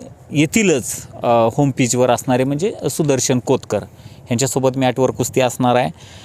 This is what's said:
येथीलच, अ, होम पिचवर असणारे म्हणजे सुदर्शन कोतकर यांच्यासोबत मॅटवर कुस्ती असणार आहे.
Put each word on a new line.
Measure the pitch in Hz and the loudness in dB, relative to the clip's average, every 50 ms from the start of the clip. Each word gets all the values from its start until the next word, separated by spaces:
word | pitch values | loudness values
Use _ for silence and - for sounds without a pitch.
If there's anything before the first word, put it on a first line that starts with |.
| - - - - - - | -10 -16 -20 -20 -14 -4
येथीलच, | - 143 156 - - 233 214 185 151 127 - - - - - - - - - | 0 0 0 2 2 2 2 2 2 2 0 -4 -8 -10 -12 -16 -12 -4 0
अ, | 120 120 117 113 117 - | 2 4 4 4 4 2
होम | 147 143 139 123 | 2 0 0 2
पिचवर | - 131 113 - 123 127 123 | 0 0 0 2 2 2 2
असणारे | 120 - - 135 127 127 131 | 2 0 0 0 0 0 0
म्हणजे | 135 143 147 185 233 - - - 143 | 0 -2 -2 -4 -4 -4 -4 -6 -4
सुदर्शन | - - 165 143 135 123 - - 131 127 | -2 -2 0 0 0 0 0 0 -2 0
कोतकर | - - 131 - - - - 101 - - - - - - - - | 0 0 0 0 -2 -4 -4 -4 -6 -8 -14 -20 -20 -20 -20 -18
यांच्यासोबत | - - - 113 139 127 - 135 127 131 123 | -8 -6 -4 -2 -2 -2 -2 0 0 0 0
मॅटवर | 135 131 127 117 131 131 120 | 0 0 -2 0 2 0 0
कुस्ती | 110 - 127 - - 131 | 0 -2 -4 -2 0 0
असणार | 127 123 - - 127 123 120 | 0 0 0 0 0 2 2
आहे. | 123 135 165 - - - - - - - | 2 0 -2 -6 -10 -18 -20 -20 -20 -20